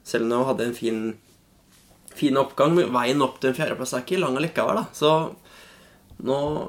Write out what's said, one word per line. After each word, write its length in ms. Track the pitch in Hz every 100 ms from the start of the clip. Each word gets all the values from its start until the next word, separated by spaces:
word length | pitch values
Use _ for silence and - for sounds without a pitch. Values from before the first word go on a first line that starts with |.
Selv 200 | - 117
om 60 | 113
de 140 | 123 131
hadde 160 | 110 120
en 80 |
fin, 440 | 120 117 110 110 107 _ _ _ _ _ _ _ _ - -
fin 180 | 147 135
oppgang, 380 | 131 - 147
men 160 | 175 143
veien 300 | 123 120 143
opp 180 | 131 -
til 100 | 131
en 40 | 131
fjerdeplass 380 | 151 - 127
er 80 | 127
ikke 180 | 127 185
lang 160 | 151 131
allikevel, 380 | 165 127 110 214
da. 100 | -
Så 440 | - 151 160 165 - - - - - - - _ -
nå 160 | - 139 147 151